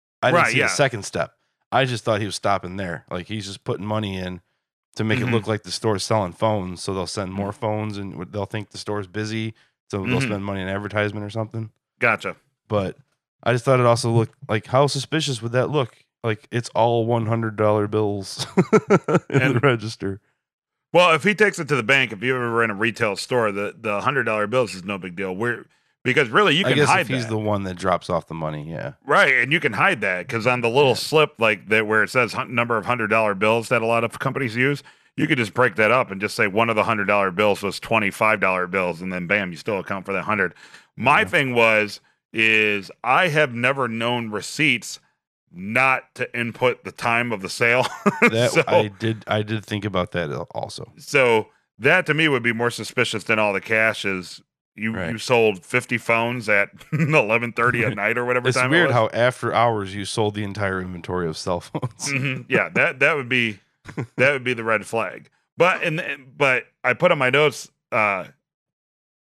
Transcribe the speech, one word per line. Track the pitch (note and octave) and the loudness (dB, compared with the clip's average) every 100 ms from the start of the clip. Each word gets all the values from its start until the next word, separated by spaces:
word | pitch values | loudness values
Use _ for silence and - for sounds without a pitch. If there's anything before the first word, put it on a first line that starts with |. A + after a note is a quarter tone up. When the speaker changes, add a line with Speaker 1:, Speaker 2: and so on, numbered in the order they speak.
| _ _ | _ _
Speaker 1:
I | B2+ | 2
didn't | E3+ | 4
Speaker 2:
Right, | B2 | 4
Speaker 1:
see | B2+ | 2
Speaker 2:
yeah. | A#2+ | 0
Speaker 1:
the | |
second | F#2 C3+ G#2+ | 2 0 0
step. | F#2+ F2+ - _ _ _ _ | -6 -6 -6 _ _ _ _
I | B2 | 0
just | C3 A#2 | 0 -2
thought | A#2+ G#2 | 0 0
he | G#2 | -2
was | |
stopping | - G#2 F#2+ F2+ F#2+ | -4 -2 -2 -2 -8
there. | F#2 E2 - | -8 -8 -8
Like, | F2+ E2+ | -10 -8
he's | G#2+ G2 | -10 -10
just | G2 | -10
putting | - A2+ G2+ | -8 -6 -4
money | G#2+ G#2 F#2+ | -4 -4 -6
in | F2+ F2+ - _ _ _ _ - | -8 -10 -16 _ _ _ _ -4
to | |
make | A2 G#2+ | 0 0
Speaker 2:
Mm-hmm. | A#2+ | 2
Speaker 1:
it | |
look | A#2 G#2+ | 0 0
like | G#2+ | -4
the | F2+ | -4
store's | - A2 G2 | -4 -2 -2
selling | - A2 F#2 | 0 0 0
phones, | E2 A2+ G#2+ F#2 F2 | 0 0 0 -4 -8
so | - | -6
they'll | F#2+ F2 | -4 -4
send | - F#2 | -6 -6
more | F#2+ G2 | -6 -6
Speaker 2:
Mm-hmm. | - | -4
Speaker 1:
phones, | A2 G#2+ G#2+ G2+ | -4 -4 -4 -8
and | G2 | -10
w-, | D#2 F#2 | -12 -10
they'll | G2+ G2 | -8 -6
think | G#2+ G2+ | -8 -10
the | - | -12
store's | - G#2 F#2 | -8 -8 -6
busy, | G2+ G#2+ A2 A2 - _ _ _ | -8 -6 -6 -6 -10 _ _ _
so | G2+ | -6
they'll | G#2 B2+ | -2 -2
Speaker 2:
Mm-hmm. | C3 | -2
Speaker 1:
spend | G#2 | -4
money | G2+ G2 | -6 -6
on | F#2+ | -4
advertisement | G2 G#2 G#2 G#2 G#2 | -6 -4 -2 -2 -4
or | G#2 | -8
something. | A2 G#2+ A2 A2 _ _ - | -8 -8 -8 -10 _ _ -2
Speaker 2:
Gotcha. | A#2+ G#2+ G2 - _ _ - | 0 0 -2 -12 _ _ -4
Speaker 1:
But | G#2 F#2+ - _ _ _ _ | -2 -2 -6 _ _ _ _
I | - | -2
just | B2 | 0
thought | C#3 B2+ | 4 4
it | A#2+ | 6
also | A#2 A#2 | 4 2
looked | A#2 A2 _ - | 2 0 _ -4
like, | G#2+ - | -4 0
how | C3 C#3+ | 2 2
suspicious | C#3 A#2+ D#3 C#3+ A#2+ | 0 -4 -2 -2 -4
would | A#2 | -2
that | B2 A#2 | 0 0
look? | D3 A#2+ _ _ _ | 0 -2 _ _ _
Like, | A#2 G#2+ - | -6 -6 -6
it's | A#2+ - | -6 -2
all | - A#2 A#2 A2+ | 2 2 2 0
one | A#2 | 0
hundred | A2 A#2 A2+ G#2+ | 0 -2 -2 0
dollar | G#2+ G#2+ G#2 | 2 2 0
bills | G#2+ G#2 G2+ F#2+ - - | 0 -2 -4 -8 -10 -4
<laughs> | - - A3 - G3 - D#3 - | -2 2 2 4 2 2 -2 0
in | C3+ | 0
Speaker 2:
And | C3 B2+ | 2 2
Speaker 1:
the | |
register. | C#3+ A#2 A2 - F#2+ G2 _ _ _ _ _ _ _ | 2 2 -4 -8 -8 -8 _ _ _ _ _ _ _
Speaker 2:
Well, | E3+ F3+ | 4 6
if | D#3+ | 4
he | F#3+ | 2
takes | G3+ G#3 F3 | 2 2 0
it | C#3+ | -2
to | C#3 | 0
the | |
bank, | A2 C#3 B2 | 2 2 2
if | G#2 | -2
you | B2 | -2
ever | C3 A#2+ | -2 0
were | A#2 | 0
in | A2+ | 0
a | |
retail | G2+ A2+ G#2+ A2+ F#2+ | 0 -2 0 -2 -2
store, | - B2+ G#2+ | -2 0 0
the, | G2 G2+ - | 0 -6 -6
the | A2 G2+ | -4 -2
hundred | G#2+ C#3 | 0 0
dollar | A2+ G#2+ G#2 | 0 0 0
bills | B2+ G#2+ | 0 -2
is | F#2 | -4
no | F2+ G2 | -8 -8
big | F#2 F2 | -8 -8
deal. | F#2+ | -6
We're, | F#2 A#2+ A2+ - _ _ _ | -4 -4 -4 -10 _ _ _
because | B2+ D3+ B2 | 0 2 2
really, | D3+ G3+ D3+ | 4 4 4
you | D#3+ | 2
Speaker 1:
I | |
Speaker 2:
can | C#3 | 2
Speaker 1:
guess | C#3 | 4
Speaker 2:
hide | F#3 | 2
Speaker 1:
if | D#3+ | 2
he's | C3 | -4
Speaker 2:
that. | A2+ | -4
Speaker 1:
the | A2 | -4
one | G#2+ G2+ | -2 -2
that | F#2+ F2 | -4 -4
drops | F#2 F2 - | 0 0 0
off | E2+ - | -4 -4
the | |
money, | D#2+ D#2 D2+ D#2 | -6 -6 -8 -10
yeah. | E2 - - - | -10 -10 -10 0
Speaker 2:
Right, | E3+ E3 B2+ | 4 4 2
and | B2 | 2
you | E3 | 0
can | C#3+ | 0
hide | G#2+ F#3 C#3 | 0 0 0
that, | G2+ F2+ F2+ | -2 -4 -4
'cause | A#2 A2+ | -2 0
on | B2 | 0
the | A#2 | 2
little | B2 C#3 | 4 4
Speaker 1:
Yeah. | G#2+ | 2
Speaker 2:
slip, | - D#3 D3+ - | 2 2 2 2
like, | A2+ G#2 F#2 | 0 0 0
that | A2 G#2+ | 0 4
where | A2 | 2
it | G2+ | 2
says | B2+ A2 | 2 0
hun-, | A#2+ C3 | -2 -4
number | A#2+ A#2+ A2+ | -2 0 0
of | |
hundred | F#2+ A#2+ G#2+ | 0 -2 2
dollar | A2 G#2+ | 2 2
bills | F#2+ G#2+ A#2 G#2+ | 2 2 2 2
that | A#2+ | 0
a | A2+ | 2
lot | A#2 | 0
of | A#2 - | 0 -4
companies | C#3 C3 B2+ | -6 -4 -4
use, | A#2 C3 C#3+ - _ _ - | 0 0 -2 -8 _ _ -4
you | D3+ | 0
could | C#3 | 0
just | G#2 | 0
break | A#2+ B2 E2+ | 2 2 4
that | G#2+ | 4
up | B2+ G2 | 4 0
and | F#2+ | -4
just | G2+ - | -4 0
say | G#2 | 0
one | G2 A#2 | 2 2
of | G#2+ | 2
the | |
hundred | G2 G#2+ G2 | 2 0 2
dollar | G#2 G2 | 2 2
bills | F2 G#2 F#2+ | 2 2 2
was | G2 - | -2 -6
twenty-five | - A2+ G2+ - A2 G#2+ | -2 0 0 0 2 2
dollar | F#2+ F#2 F2+ | 0 0 -2
bills, | F#2+ F2+ E2 | -2 -2 -4
and | F#2 | -6
then | F2+ E2+ | -6 -2
bam, | G#2 F#2 | -2 -2
you | E2 | -6
still | - G2 | -6 -4
account | F2 G2 | -4 -8
for | F2 | -6
that | G2 | -6
hundred. | E2 G#2 F2+ - - - _ - | -2 0 -2 -4 -20 -20 _ -2
My | A#2+ D#3+ | 2 4
Speaker 1:
Yeah. | G#3+ | 4
Speaker 2:
thing | F3 C3+ | 0 2
was, | A#2 A2+ G#2+ G#2 - _ _ _ | 4 4 4 2 -4 _ _ _
is | A2 A2 A2 G#2+ G2+ F2+ - | 0 2 4 2 0 -6 -6
I | A#2 D3 F#3 | 0 2 2
have | D3+ D3 | 2 0
never | A#2 B2 C#3 B2 | 0 0 0 -2
known | A2+ A#2 A#2+ A2+ | -2 -2 -2 -4
receipts | G#2 - - D3+ A#2+ - - _ _ _ _ _ | -8 -6 -2 0 0 -4 -16 _ _ _ _ _
not | E2+ G2 B2 C3 B2+ - | -12 -4 0 2 0 -4
to | - B2 A#2+ | -10 -8 -6
input | A#2 - B2+ A2+ | -6 0 0 0
the | F#2+ | -8
time | - A#2+ A#2 A#2+ | -6 0 0 0
of | G#2 | -4
the | F#2+ | -6
sale. | - A#2 B2 - - | 0 2 4 0 -2
<laughs> | - - | -2 2
Speaker 1:
That, | - A2+ A#2+ | 2 4 2
Speaker 2:
So | E3 - | 2 2
Speaker 1:
I | F3+ G#2+ | 2 2
did, | G2 A2 A2 - | -2 -4 -4 -2
I | G#2+ | -2
did | G#2 A2 - | -2 -6 -4
think | G#2 | -4
about | G2+ F#2 F2 | -2 -2 -2
that | F2 D#2+ | -2 -4
al-, | C2+ E2+ | -6 -8
also. | - - - - - | -10 -10 -12 -16 -18
Speaker 2:
so | - C#3+ B2 A2 - _ _ - | -2 2 4 4 0 _ _ -2
that | B2 F3+ E3+ | 2 2 2
to | |
me | D3 D#3+ | 2 2
would | C3 | 2
be | A#2 | 0
more | A2+ A#2+ | 0 -2
suspicious | A2+ G#2+ - A#2 A2 | -2 -4 -2 -2 -2
than | - A2 | 0 0
all | G#2+ | 2
the | G2 | 0
cash | - A2 A2 G#2 | 0 2 2 0
is. | G2+ F#2+ F2 - _ _ _ - | -4 -6 -8 -16 _ _ _ -10
You, | A2 | -6
Speaker 1:
Right. | A2+ F2+ | -4 -6
Speaker 2:
you | A2+ | -6
sold | - A#2+ A2 F#2 | 2 4 4 2
fifty | - B2+ - A#2 | -2 -4 -2 -4
phones | - A2+ A#2 B2 G#2+ | 0 0 0 -2 0
at | G2+ G2 - | 0 0 -6
<laughs> | - | -6
eleven | D3 D3+ D#3 G#2+ A#2 A#2+ | -2 2 2 2 0 -2
thirty | - A#2+ A#2+ | 0 0 2
at | G#2+ G2+ | -2 -2
night | G#2 A#2 | -2 -2
or | |
whatever | B2 B2 B2 | 0 0 0
Speaker 1:
It's | B2+ | 2
Speaker 2:
time | B2+ | 2
Speaker 1:
weird | E3 | 2
Speaker 2:
it | D#3 | 4
was. | |
Speaker 1:
how | A#2+ A2 | 2 2
after | A2 B2 - A#2 | 2 0 0 0
hours | G2+ A#2 A2 F#2+ | 2 2 2 -4
you | G2+ | -8
sold | F#2+ - G#2 G#2 | -4 0 0 -2
the | |
entire | G2+ G2 G2 F#2+ | -6 -4 -2 -2
inventory | F#2 F2 F2 F2+ E2+ | -6 -8 -6 -4 -4
of | D#2 | -4
cell | - F2 | -4 -4
phones. | - D3+ B2+ | -4 -8 -8
<laughs> | - D3 | -8 -6
Speaker 2:
Mm-hmm. | C3+ C3+ B2+ B2 | -4 -4 -6 -2
Yeah, | A#2+ F2 | 0 0
that, | F2+ D3+ B2+ | 0 0 2
that | C#3 D3+ | 0 0
would | A#2+ | -2
be, | B2+ A#2 G2+ _ _ - - A#2+ - | -2 -2 -4 _ _ -14 -10 -8 0
that | C3 | 2
would | C#3 | 2
be | B2 | -2
the | A#2 | -4
red | A2+ G#2+ F#2+ | 0 0 0
flag. | A2+ G2 A#1 - _ _ - | -4 -4 -8 -18 _ _ 2
But, | F3 - | 2 2
and, | E3+ D#3+ - C#3+ C3+ D3 | -2 -4 -6 -10 -12 0
but | C#3 B2 - _ | 2 2 -2 _
I | B2+ | -2
put | A#2 F3 | 2 4
on | D#3+ | 4
my | B2+ | 4
notes, | C#3 D3+ - - _ _ | 4 4 0 -10 _ _
uh, | A#2+ G#2 F#2+ E2 _ _ _ _ _ _ _ _ _ | 0 2 0 -6 _ _ _ _ _ _ _ _ _